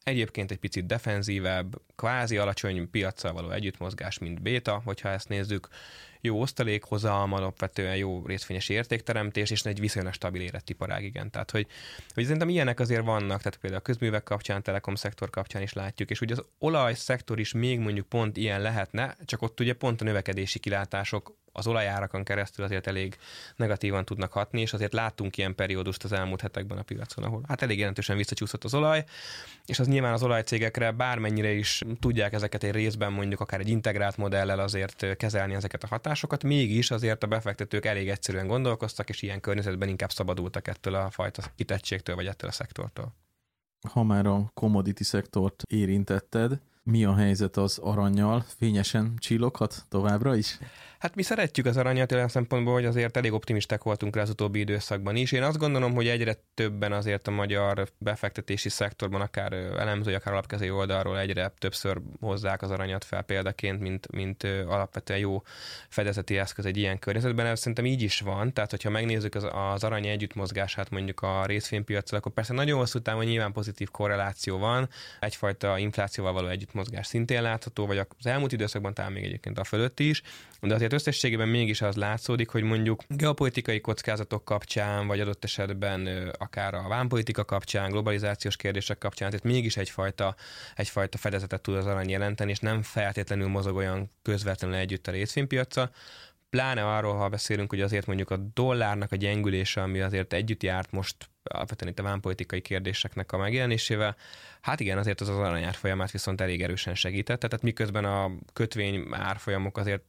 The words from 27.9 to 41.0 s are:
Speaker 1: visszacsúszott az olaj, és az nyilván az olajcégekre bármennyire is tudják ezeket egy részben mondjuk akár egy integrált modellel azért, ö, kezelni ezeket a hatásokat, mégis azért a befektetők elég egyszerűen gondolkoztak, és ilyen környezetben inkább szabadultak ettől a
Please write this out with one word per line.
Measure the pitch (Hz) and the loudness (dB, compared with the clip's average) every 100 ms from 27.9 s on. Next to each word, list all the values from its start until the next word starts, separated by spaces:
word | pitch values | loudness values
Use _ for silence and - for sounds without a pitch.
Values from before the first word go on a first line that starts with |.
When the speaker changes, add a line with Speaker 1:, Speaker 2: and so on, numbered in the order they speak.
| 95 104 101 | 0 0 0
Speaker 1:
visszacsúszott | 101 104 104 - | 0 -2 -4 -6
az | 107 | -2
olaj, | 135 151 156 151 - - - - - - | 2 4 2 0 -10 -14 -14 -16 -14 -4
és | 123 | 0
az | 127 | 4
nyilván | 139 127 | 4 4
az | 113 | 4
olajcégekre | 123 117 110 117 110 120 113 | 4 2 2 0 0 2 0
bármennyire | 113 127 120 107 107 107 | 2 0 2 0 2 2
is | 104 107 - 113 117 | 2 0 -2 -2 0
tudják | 131 113 101 | 2 2 2
ezeket | 107 104 - | 0 -2 -2
egy | 104 | 0
részben | 107 110 107 104 | 2 0 0 0
mondjuk | 101 101 101 | 0 -2 -2
akár | 101 95 | -2 -2
egy | 104 | 2
integrált | 113 110 101 101 98 | 2 2 2 0 0
modellel | 101 98 98 98 | 0 2 2 2
azért, | 98 101 95 - | 0 0 -4 -2
ö, | 98 98 | -2 0
kezelni | 110 107 98 | 0 0 0
ezeket | 98 98 - | -2 -2 -4
a | 107 | -4
hatásokat, | 113 151 147 - 143 | -4 -2 -2 -2 0
mégis | 139 143 117 110 - | 2 4 4 4 2
azért | 110 117 110 | 2 2 2
a | 104 | 0
befektetők | 110 107 101 101 104 107 | 0 0 -4 -2 0 2
elég | 101 98 | 2 0
egyszerűen | 98 - 92 95 | -2 -2 -2 0
gondolkoztak, | 123 127 110 107 - - | 2 2 0 -2 -4 -6
és | - | -6
ilyen | 98 98 | -6 -4
környezetben | 104 101 101 92 98 | -2 0 0 0 0
inkább | 92 95 | 0 -2
szabadultak | - 90 90 90 98 - | -2 -2 0 -2 -4 -6
ettől | 95 95 | -6 -2
a | 95 | 0